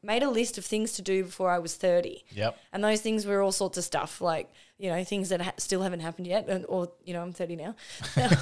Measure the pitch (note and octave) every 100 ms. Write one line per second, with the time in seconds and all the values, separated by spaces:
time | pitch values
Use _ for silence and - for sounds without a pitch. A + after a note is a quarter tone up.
0 | G#3 A#3 C#4 A3+ A#3 G3+ - G#3+ A3 -
1 | F#3+ F#3+ F#3 - F#3 F3 E3 - F#3 F3
2 | F2+ - - G#2 G#2+ - - G#3 G#3+ G#3+
3 | A3 A3 G3+ G3 G3 F#3+ F#3+ F3+ - D3
4 | - - F3+ D#3+ - - - - F#3+ E3+
5 | F#3 G3+ F#3 F3 F3+ - - F#3 F#3+ E3+
6 | E3 E3+ F3 G#3 - F#3+ - F#3 F3 -
7 | F3+ F3 F3+ F3 E3+ E3 E3+ - - -
8 | - - A#3+ D#3+